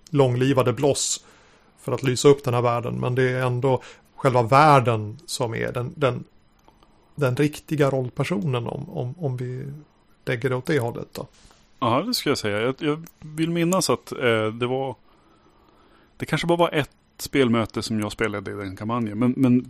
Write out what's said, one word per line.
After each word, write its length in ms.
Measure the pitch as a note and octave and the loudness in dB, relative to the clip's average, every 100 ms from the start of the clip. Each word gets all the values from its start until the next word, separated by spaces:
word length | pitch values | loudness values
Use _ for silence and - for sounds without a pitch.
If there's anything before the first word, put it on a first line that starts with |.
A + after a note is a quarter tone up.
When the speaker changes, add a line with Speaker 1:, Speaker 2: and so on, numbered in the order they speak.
| - | -2
Speaker 1:
långlivade 600 | C#3+ C3 B2 C3 C3 B2 | 2 2 2 2 2 2
bloss 520 | A2+ C#3+ C3 - - - - _ _ _ _ | 2 0 0 -2 -6 -10 -20 _ _ _ _
för 120 | - | -8
att 100 | B2 | -4
lysa 260 | C3+ B2 C#3+ | -2 4 6
upp 160 | C#3+ | 6
den 100 | - | 2
här 80 | B2 | 0
världen. 380 | A#2+ A#2+ A#2+ B2 | 2 0 -2 -4
Men 140 | B2 | -2
det 80 | B2 | 0
är 200 | B2+ B2+ | 0 0
ändå 400 | B2+ B2 C3+ B2+ - - _ - | -2 0 0 0 -2 -20 _ -2
själva 260 | C#3 B2 | 2 4
världen 760 | A2+ C3+ D#3 C#3 A#2+ A2+ G#2 A#2 - | 6 6 8 8 6 0 -4 -12 -12
som 280 | - A#2+ | -6 -6
är 180 | A#2 A#2 | -4 -4
den, 200 | B2+ B2 - | -4 -8 -2
den, 280 | C3+ B2 - _ _ _ _ _ _ _ _ | -2 -2 -10 _ _ _ _ _ _ _ _
den 220 | - C3 B2 | -2 -2 2
riktiga 540 | D3 - - D3+ C#3 | 0 -2 -6 0 2
rollpersonen 760 | C3 B2+ - C3+ F#3+ E3+ B2 A#2 | 0 -4 -4 -4 -4 -2 -4 -4
om, 240 | - C3+ | -8 -8
om, 240 | D3+ B2 F3 | -8 -8 -6
om 180 | D3 B2 | -6 -6
vi 360 | B2 B2+ C#3 D3 - _ _ _ | -8 -10 -12 -14 -20 _ _ _
lägger 240 | - B2+ B2+ | -6 -4 -2
det 80 | B2+ | -2
åt 100 | - | -2
det 120 | D3 | -2
hållet 300 | A#2 D2 - | -2 -6 -12
då. 140 | - - _ - _ _ _ | -12 -14 _ -20 _ _ _
Speaker 2:
Ja, 240 | B3+ B2+ | 0 0
det 120 | A3 | 0
skulle 160 | A#3+ D#3 | -2 -2
jag 80 | B2 | -2
säga. 220 | G#2+ G#2 | -2 -2
Jag, 140 | A#2+ C3 | -2 -2
jag 280 | D#3 D#3 E3 - | -4 -4 -8 -20
vill 300 | D#3 D#3 E3 | -12 -4 -2
minnas 400 | E3+ E3+ F#3 - | 0 2 2 2
att, 220 | B2 - | -2 -2
eh, 340 | B2+ B2 A2+ A2 | -2 0 2 0
det 200 | A#2 A#2+ | -2 -4
var... 300 | C3 C3+ C3 _ _ _ _ _ _ _ _ _ _ _ - | -4 -6 -10 _ _ _ _ _ _ _ _ _ _ _ -14
Det 100 | - | -6
kanske 200 | D#3 E3 | -4 0
bara 120 | E3+ | 2
var 120 | E3+ | 2
ett 180 | D#3 C3 _ _ - | 0 -4 _ _ -14
spelmöte 640 | - C#3+ B2+ A#2 G#2+ A2+ | -4 2 4 2 0 -4
som 180 | - A2 | -4 -4
jag 120 | G#2 | -4
spelade 380 | - A2 G#2 G2+ | -4 -4 -4 -8
i 40 | |
den 220 | G2+ G2 F#2+ | -10 -10 -8
kampanjen. 420 | G#2+ A#2+ A2 G#2 | -6 -4 -4 0
Men, 160 | B2 B2+ | 0 4
men 280 | C3 B2 | 4 4